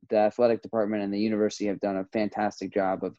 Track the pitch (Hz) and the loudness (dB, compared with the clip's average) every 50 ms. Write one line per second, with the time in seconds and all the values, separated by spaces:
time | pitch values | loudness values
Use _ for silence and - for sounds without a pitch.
0 | - - 117 107 107 107 - - 120 117 113 107 - 107 - 113 104 104 110 104 | -4 0 4 4 4 4 4 4 4 4 4 0 -2 -4 -2 -2 -2 0 -2 -2
1 | 101 98 101 101 110 110 110 104 107 104 - - 104 104 95 85 104 101 98 95 | -2 -2 -2 -2 0 0 2 2 0 0 0 -2 -4 -4 -2 -2 -2 -2 -2 -2
2 | 95 - - 110 107 101 - 104 104 101 - - 95 92 - 104 95 95 95 87 | -4 -4 -2 -2 -2 -2 -2 -2 -2 -2 -2 -6 -8 -4 0 0 0 0 0 -2
3 | 92 90 - | -4 -6 -8